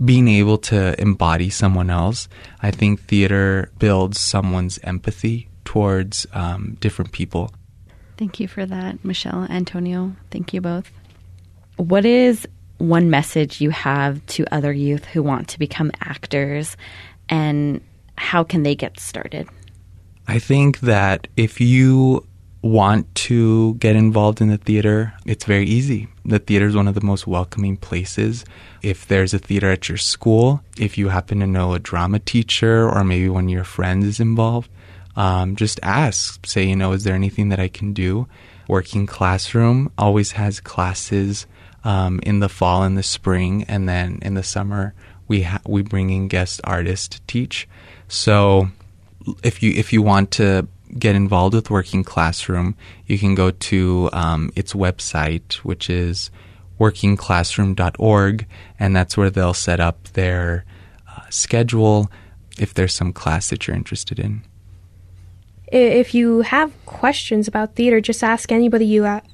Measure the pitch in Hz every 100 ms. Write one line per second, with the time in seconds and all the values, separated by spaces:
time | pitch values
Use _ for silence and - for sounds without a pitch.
0 | 123 127 120 104 104 107 - 104 92 -
1 | 101 92 82 82 90 - 98 92 90 87
2 | 87 123 - - - - 104 - 104 104
3 | - 101 95 98 98 95 - - 107 95
4 | 92 101 - 101 95 92 90 - - 92
5 | - - 113 117 - - - 110 101 95
6 | 95 - - 95 87 92 101 110 110 -
7 | 95 - 90 85 90 - - - - -
8 | - - 208 - 196 - 190 185 185 196
9 | 196 180 - 180 185 180 180 175 180 180
10 | 185 190 - - 175 185 180 175 - -
11 | - - - - - - - - 170 196
12 | 220 247 247 226 - - - - 165 170
13 | 170 147 156 160 147 - 147 156 143 139
14 | 139 143 - - - 151 143 143 143 147
15 | - 165 147 131 - - 147 - 156 -
16 | - 147 - 143 139 147 156 - - -
17 | - - - 160 151 147 147 139 - -
18 | - - - 175 165 175 147 139 131 -
19 | - - - 156 165 - - - - -
20 | - - - 113 - 139 143 135 120 104
21 | 98 95 - - 110 - 123 127 131 131
22 | 131 127 - - - - 110 110 98 107
23 | - - - 120 113 113 113 117 110 110
24 | 110 107 104 107 107 104 - 107 107 107
25 | 110 - - 110 - 202 196 123 139 110
26 | 107 - - 104 - 101 104 104 101 101
27 | 101 98 - 90 90 - 101 98 - 87
28 | 92 - 110 117 - - - - 107 92
29 | - 98 92 98 - 101 98 95 - -
30 | - - 117 113 123 143 - - 107 -
31 | 98 92 - 101 98 92 90 90 - 87
32 | 90 104 - 120 113 - 113 113 113 101
33 | 95 90 92 92 92 90 90 - 92 92
34 | 101 107 113 113 113 120 117 - - -
35 | - - 95 92 92 98 107 - 92 110
36 | 143 - - - - 101 95 95 95 98
37 | 101 92 98 - 101 95 92 - 104 101
38 | 92 101 127 - - - - 95 90 104
39 | 101 - 92 95 - 117 117 127 143 -
40 | 104 104 101 - 104 98 - - 90 90
41 | - 101 98 101 - - - - 110 98
42 | 92 92 - 104 98 - 90 90 95 98
43 | - - - 92 92 101 104 101 92 90
44 | 87 - 98 98 92 101 101 101 98 -
45 | - - - 104 87 98 - 101 101 98
46 | 95 95 95 92 90 - - 90 87 95
47 | - - - 123 127 - - - - -
48 | - - - 104 101 98 95 - - -
49 | - - - - 120 - 110 - - 110
50 | 104 98 98 - 101 95 92 - - 120
51 | 107 98 98 92 95 113 - 101 90 98
52 | 92 - 82 82 - 90 90 - - -
53 | - 98 98 95 92 92 - 95 92 90
54 | 90 87 82 82 80 - 95 101 90 -
55 | - 80 76 82 - - - 90 - 90
56 | 87 90 - - - - - - 107 -
57 | 101 98 - 87 87 - 98 95 90 -
58 | 110 104 98 110 107 - - - 98 95
59 | 90 - 98 95 90 87 - 87 85 -
60 | - - 92 90 87 87 - - - -
61 | - - - 147 - 117 117 113 107 107
62 | 104 - - - - - - - 92 -
63 | 90 - 80 80 - - - - - -
64 | - 110 104 107 - - - - - -
65 | - - - - - - - 254 240 240
66 | 240 240 233 226 226 269 311 - - -
67 | 247 285 - 214 214 214 220 - 240 226
68 | 214 220 226 226 - 226 240 226 220 214
69 | 208 208 -